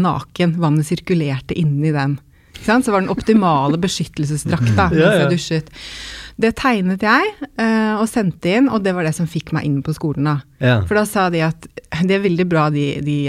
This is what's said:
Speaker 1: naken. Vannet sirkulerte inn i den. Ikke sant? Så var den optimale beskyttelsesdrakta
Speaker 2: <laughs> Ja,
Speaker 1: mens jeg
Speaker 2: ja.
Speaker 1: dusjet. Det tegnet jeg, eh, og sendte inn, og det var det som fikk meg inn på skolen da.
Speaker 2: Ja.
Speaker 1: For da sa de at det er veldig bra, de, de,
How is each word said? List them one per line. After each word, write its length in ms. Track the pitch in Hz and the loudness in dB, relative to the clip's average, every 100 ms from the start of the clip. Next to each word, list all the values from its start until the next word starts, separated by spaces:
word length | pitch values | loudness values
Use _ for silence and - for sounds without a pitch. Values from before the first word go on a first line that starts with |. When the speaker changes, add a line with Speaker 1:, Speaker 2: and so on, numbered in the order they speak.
Speaker 1:
naken. 540 | 180 151 - - 175 170 | 2 -2 -6 -2 -2 0
Vannet 260 | 165 156 | 0 0
sirkulerte 720 | 151 175 - 175 147 135 - - | 0 -4 -2 -2 -2 -4 -6 -2
inn 220 | 156 143 | 0 0
i 80 | 156 | 0
den. 280 | 147 139 139 - _ _ | 0 -2 -4 -8 _ _
Ikke 120 | - - | -6 0
sant? 180 | 233 | 2
Så 80 | 247 | 2
var 80 | 202 | 0
den 80 | 190 | 0
optimale 720 | 190 - 220 185 147 139 165 | -2 2 2 4 2 0 0
beskyttelsesdrakta 960 | 185 - 165 - 143 151 - 175 120 110 | -2 -4 -6 -6 -4 -4 -2 0 2 2
Speaker 2:
<laughs> 0 | |
Ja, 120 | 185 | 4
Speaker 1:
mens 260 | 160 170 190 | 4 4 4
jeg 60 | |
Speaker 2:
ja. 80 | 143 | 2
Speaker 1:
dusjet. 400 | 175 - 160 - - - - - - - - | 0 -2 -4 -6 -14 -18 -16 -16 -16 -16 -2
Det 160 | 226 226 | 0 0
tegnet 440 | 262 220 185 190 | 0 2 0 0
jeg, 320 | 214 254 415 415 285 - | 2 2 2 -4 -10 -2
eh, 360 | 226 220 214 214 | 0 2 2 0
og 100 | 220 | 0
sendte 360 | 240 190 - 175 208 | 0 -2 -2 0 2
inn, 100 | 269 | 2
og 140 | 226 | 2
det 80 | 190 | 0
var 100 | 180 | 0
det 100 | 160 | -2
som 120 | 156 165 | -2 -4
fikk 260 | 160 - | -6 -4
meg 100 | 160 | -4
inn 180 | 147 139 | -2 -2
på 120 | 135 | -2
skolen 300 | 156 160 139 | -4 -4 -2
da. 120 | 147 143 - - | 0 -2 -6 -2
Speaker 2:
Ja. 200 | 127 117 | 2 2
Speaker 1:
For 100 | 90 | 2
da 100 | 208 208 | 0 0
sa 240 | 214 185 | 0 0
de 100 | 170 | 0
at 260 | 160 160 - - - 156 | -2 -4 -12 -18 -8 -2
det 80 | 185 196 | 0 2
er 40 | 202 | 2
veldig 180 | 170 180 | 0 2
bra, 200 | 165 151 | 2 2
de, 300 | 147 143 139 | 0 -2 -2
de, 160 | 147 147 | -2 -2